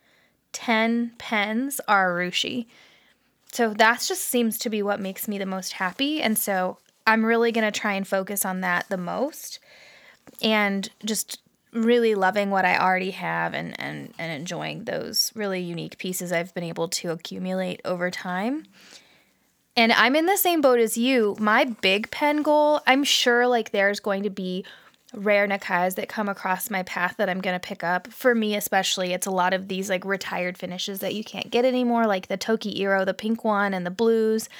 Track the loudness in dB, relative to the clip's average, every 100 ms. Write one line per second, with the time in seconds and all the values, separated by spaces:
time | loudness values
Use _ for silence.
0 | _ _ _ _ _ -8 0 2 2 0
1 | -2 -6 -4 -2 0 -2 -2 -4 2 2
2 | 4 0 -2 -2 -2 -4 -8 -14 -20 _
3 | _ _ _ _ -10 -2 0 4 4 4
4 | -2 -4 -2 0 0 -2 -4 -2 -2 -2
5 | -4 -6 -6 -4 -4 -6 -6 -4 -4 -2
6 | -2 0 0 0 0 0 -2 -4 _ _
7 | 2 4 4 4 4 2 0 0 -2 -2
8 | -2 -2 -2 -4 -4 -2 -2 -2 -2 -6
9 | -4 -4 -4 -6 -14 -16 _ -20 -20 -20
10 | -20 _ -20 -4 0 2 2 0 -6 -10
11 | -6 -6 -6 -12 _ _ _ -2 4 4
12 | 4 4 2 2 2 2 2 4 4 2
13 | 0 -6 -4 -2 -2 -4 -8 -10 -10 -10
14 | -14 -12 -10 -8 -8 -8 -8 -8 -6 -6
15 | -4 -2 -4 -4 -4 -4 -4 -6 -8 -8
16 | -8 -6 -2 -2 -2 -6 -6 -4 -4 -4
17 | -6 -8 -8 -8 -4 -4 -4 -6 -6 -4
18 | -4 -4 -6 -4 -2 -4 -8 _ -20 -20
19 | _ _ _ _ _ _ _ 2 4 6
20 | 6 4 2 2 2 4 6 6 4 2
21 | 2 4 2 2 2 4 2 2 2 2
22 | -2 0 2 2 4 4 4 4 4 4
23 | 4 2 4 4 4 2 0 2 2 2
24 | -2 -2 -2 -4 -4 -6 -8 -16 -20 _
25 | _ -4 2 4 4 0 0 0 2 -2
26 | -6 -4 -4 -4 -2 -4 -2 -6 -4 -4
27 | -4 -2 -2 -2 -2 -4 -6 -6 -2 -2
28 | -4 0 2 2 2 -2 0 0 0 -2
29 | -2 -2 -2 0 2 0 -2 -6 -2 -4
30 | -2 -4 -4 -4 -4 -6 -10 -8 -8 -6
31 | -6 -6 -8 -10 -2 2 4 4 2 2
32 | 2 0 -2 -4 0 -2 -2 -2 0 2
33 | 0 -2 -4 -2 0 2 0 0 -4 2
34 | 4 4 4 0 -4